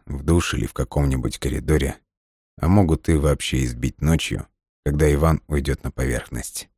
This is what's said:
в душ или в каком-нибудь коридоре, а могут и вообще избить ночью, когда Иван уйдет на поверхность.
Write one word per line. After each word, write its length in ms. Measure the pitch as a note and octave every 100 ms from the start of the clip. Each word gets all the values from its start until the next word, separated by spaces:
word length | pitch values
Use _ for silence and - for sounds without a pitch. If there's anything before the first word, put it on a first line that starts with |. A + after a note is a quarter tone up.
в 200 | - C#2
душ 300 | C#2+ E2+ -
или 120 | - -
в 80 |
каком-нибудь 640 | - C2+ D2 C#2+ C2 A1+ -
коридоре, 600 | B1+ C2 - D#2 C2+ - _ _ _ _ _ -
а 80 | E2
могут 420 | G2+ F2 D#2 -
и 60 |
вообще 500 | D#2 D2 C#2+ - C2
избить 360 | B1+ A#1+ B1+ -
ночью, 480 | - D#3+ - - - _ _ _
когда 280 | D2 D2 D2+
Иван 280 | C#2+ D#2+ D2+ -
уйдет 380 | D2 C#2 C2+
на 80 | -
поверхность. 760 | - B1+ A#1+ - A#1+ - - -